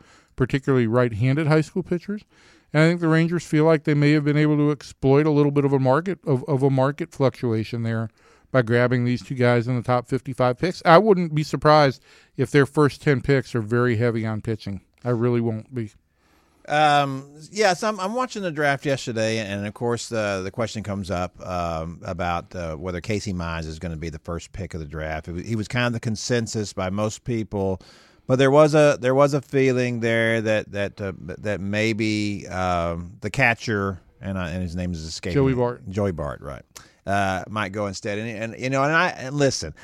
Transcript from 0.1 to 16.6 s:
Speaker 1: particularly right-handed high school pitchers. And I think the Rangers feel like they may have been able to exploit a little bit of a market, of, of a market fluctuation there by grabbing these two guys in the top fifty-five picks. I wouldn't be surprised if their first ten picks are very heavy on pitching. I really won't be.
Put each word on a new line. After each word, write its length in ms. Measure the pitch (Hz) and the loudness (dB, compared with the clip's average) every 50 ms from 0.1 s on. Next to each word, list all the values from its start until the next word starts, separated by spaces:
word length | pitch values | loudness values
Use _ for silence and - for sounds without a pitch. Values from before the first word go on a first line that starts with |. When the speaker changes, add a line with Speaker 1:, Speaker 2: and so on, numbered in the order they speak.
| _ _ _ _ _ | _ _ _ _ _
Speaker 1:
particularly 520 | - 131 - - 139 - 143 135 127 120 | -2 -2 0 0 0 0 2 2 2 2
right-handed 600 | 110 113 123 123 123 113 98 123 131 135 151 165 | 2 2 2 2 2 0 0 0 2 2 2 2
high 140 | 143 156 156 | 2 2 2
school 220 | 151 - - 190 | 2 0 -4 -6
pitchers. 400 | 170 - 180 170 - - 202 214 - _ _ _ _ _ _ _ _ _ | -4 -4 -4 -6 -6 -8 -10 -10 -12 _ _ _ _ _ _ _ _ _
And 100 | - 151 | 2 4
I 60 | 160 165 | 4 4
think 120 | 175 170 | 4 2
the 80 | 170 160 | 2 2
Rangers 360 | 160 160 165 165 175 165 - | 4 4 2 2 0 -4 -2
feel 200 | - 160 151 156 | 0 2 2 4
like 200 | 160 165 147 151 | 4 4 2 2
they 100 | 160 147 | 0 2
may 180 | 147 143 147 | 4 4 4
have 120 | 151 156 143 | 4 4 2
been 120 | 147 143 | 2 2
able 200 | 147 151 151 151 | 2 2 2 2
to 140 | 147 147 147 | 2 2 0
exploit 560 | 147 - - - - _ - 135 135 143 156 | 0 -2 -8 -16 -8 _ 2 4 4 6 4
a 40 | 156 | 4
little 220 | 147 147 147 147 | 4 4 4 4
bit 120 | 143 143 139 | 4 2 2
of 80 | 139 | 2
a 60 | 139 135 | 2 2
market, 400 | 131 127 131 151 175 196 175 - - | 4 4 2 2 0 -2 -6 -4 -2
of, 180 | - 139 123 131 | 0 0 0 0
of 180 | - 143 127 | 0 0 2
a 80 | 139 139 | 2 2
market 420 | 135 131 131 139 147 - 170 - | 4 2 2 0 0 -4 -8 -8
fluctuation 720 | - - 139 127 - - - 120 110 110 107 - - 117 117 | -2 0 0 0 0 0 -2 -2 0 -2 -2 -4 -6 -4 -4
there 260 | 113 113 113 113 110 _ _ _ _ _ _ _ _ | -2 -2 -4 -4 -6 _ _ _ _ _ _ _ _
by 100 | - 131 | 0 0
grabbing 420 | 117 107 120 120 123 123 127 123 120 | 2 4 2 2 2 2 2 2 2
these 180 | 123 123 113 | 0 0 -2
two 120 | - - 143 | -4 -6 -2
guys 340 | 123 123 120 120 120 113 123 | 2 2 4 4 2 2 0
in 80 | 127 | -2
the 60 | 120 | -2
top 260 | 107 - 123 123 123 - | 0 0 -2 -2 -2 -2
fifty-five 500 | 135 127 - 139 127 - 127 123 123 - | -4 -4 -4 -4 -2 0 0 0 0 0
picks. 240 | 156 185 170 - - | -2 -4 -4 2 6
I 140 | 180 165 175 | 8 8 8
wouldn't 360 | 214 220 196 180 175 160 151 | 8 6 4 2 0 0 -2
be 80 | 151 | -2
surprised 600 | 151 - - 139 - 151 151 156 147 135 127 - _ _ - - _ _ _ | -2 -2 -2 2 4 6 6 6 6 4 2 -2 _ _ -20 -20 _ _ _
if 140 | - 131 - | -4 -2 2
their 160 | - 147 135 | 4 4 4
first 360 | - - 156 147 131 - - | 4 4 2 2 2 0 0
ten 180 | - 151 139 123 | 0 0 0 2
picks 340 | - - 139 135 113 - - | 2 2 2 0 0 -2 -4
are 60 | 120 | -4
very 360 | 107 104 120 120 123 123 117 | -2 0 0 2 2 2 2
heavy 300 | 104 120 120 110 117 110 | 2 0 0 0 -2 -4
on 140 | 113 110 104 | -4 -6 -6
pitching. 420 | - 117 110 - - 101 98 92 - _ _ _ - | -4 -6 -6 -6 -6 -10 -12 -12 -14 _ _ _ -4
I 60 | 123 | -4
really 300 | 123 110 120 123 120 120 | -2 0 0 0 0 0
won't 340 | 117 117 110 110 107 - 135 | 0 -2 -4 -6 -8 -10 -10
be. 160 | 123 113 104 - _ _ _ _ _ _ _ _ _ _ _ _ _ | -10 -10 -10 -12 _ _ _ _ _ _ _ _ _ _ _ _ _